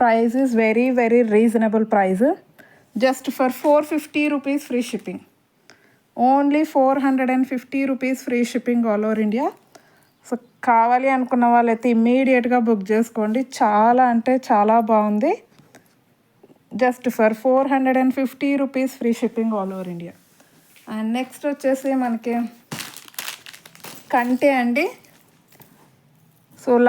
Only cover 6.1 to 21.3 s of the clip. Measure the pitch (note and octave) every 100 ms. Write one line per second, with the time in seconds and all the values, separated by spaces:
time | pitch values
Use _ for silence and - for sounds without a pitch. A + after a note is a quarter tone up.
6.1 | - B3 C#4 C#4+ D4 D#4 C#4+ C4 C4+ C4+
7.1 | C4 B3+ C4 C4 B3+ - C#4 C4+ C4 B3+
8.1 | C4 - A#3+ A#3 - A#3 A#3+ A#3 G#3 G#3+
9.1 | A3 G#3+ A3 D#4 - _ - _ _ _
10.1 | _ - A#3+ - _ - A3+ A#3 B3 C4+
11.1 | C4 B3 B3+ A#3+ A#3+ A#3 A3+ B3 A3+ A3+
12.1 | B3 C4 B3+ A#3 B3 A#3 A3 F#3+ G#3+ A3+
13.1 | - G#3+ A3 C4 - A3+ G#3 A3 B3 B3+
14.1 | A#3 A3+ B3+ - G#3+ G#3 A3+ A3 A3 G#3
15.1 | G#3 C#4 A4+ - _ _ - _ _ _
16.1 | _ _ _ - _ _ G3+ B3 B3 B3+
17.1 | A#3 A3 A3 C4 B3+ C4+ C4+ C4 B3+ C4
18.1 | C4 C4 - C#4 C#4 C4+ C4 C4 - A#3
19.1 | A3+ A3 A#3 A3+ G#3+ F#3+ F#3+ F3+ F3 E3+
20.1 | - _ _ _ _ _ _ - G#3+ A3
21.1 | A#3+ B3+